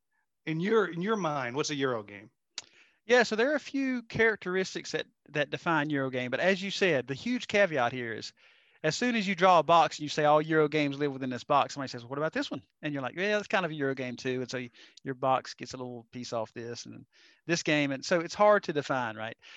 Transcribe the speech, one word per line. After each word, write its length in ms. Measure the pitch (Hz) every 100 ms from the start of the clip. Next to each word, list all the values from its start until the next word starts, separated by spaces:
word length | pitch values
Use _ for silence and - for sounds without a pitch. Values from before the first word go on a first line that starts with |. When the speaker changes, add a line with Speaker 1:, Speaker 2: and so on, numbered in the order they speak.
| _ _ _ _ -
Speaker 1:
in 140 | 160
your, 260 | 190 226 180
in 140 | 170
your 160 | 190 220
mind, 380 | 165 147 123 131
what's 160 | 156
a 40 | 147
Euro 280 | 135 117
game? 280 | 101 101 104 _ _ - - _ _ _ -
Speaker 2:
Yeah, 180 | 247
so 120 | 226 214
there 160 | 254
are 40 | 302
a 40 |
few 440 | - 277 269 254
characteristics 880 | 233 - 226 208 185 185 185 175 -
that, 160 | 156 - _ -
that 200 | 151 143
define 400 | 143 175 160 147
Euro 200 | 143 135
game. 220 | 127 123
But 80 | 120
as 220 | 175 190
you 80 | 196
said, 360 | - 190 143 123
the 60 |
huge 340 | 135 233 247 -
caveat 440 | 208 196 151 117
here 220 | 127 120
is, 180 | 110 - - _ _ _ _
as 140 | 156 -
soon 180 | 247 233
as 100 | 190
you 60 | 180
draw 240 | 185 175
a 40 |
box 340 | 147 170 151 -
and 60 |
you 60 | 147
say, 160 | - 147
"All 160 | 151
Euro 260 | 156 160 151
games 300 | 151 143 139
live 140 | 147
within 160 | 135 131
this 160 | 123 -
box," 280 | 143 127
somebody 140 | - 131
says, 160 | 123 117
"What 120 | 139
about 160 | 156
this 180 | 247 285
one?" 100 | 135 - _
And 120 | 156
you're 80 | 143
like, 140 | 123 156
"Yeah, 220 | 196 208
that's 100 | 196
kind 160 | 208 170
of 60 |
a 40 | 156
Euro 200 | 139 135
game 220 | 127 120
too." 240 | 131 127
And 100 | 123
so 60 | 127
y-, 140 | 123 - - -
your 120 | 139 127
box 380 | 135 131 -
gets 200 | - 127
a 40 | 131
little 280 | 127 123 113
piece 220 | 127 120
off 180 | 120 110
this 320 | 120 117 117 120
and 200 | 113 120 _ _ _ -
this 180 | 170
game. 280 | - 151 143
And 120 | 135
so 160 | - 180
it's 140 | 165 -
hard 280 | 208 208
to 100 | -
define, 420 | 147 - 135 120 107
right? 220 | 110 - -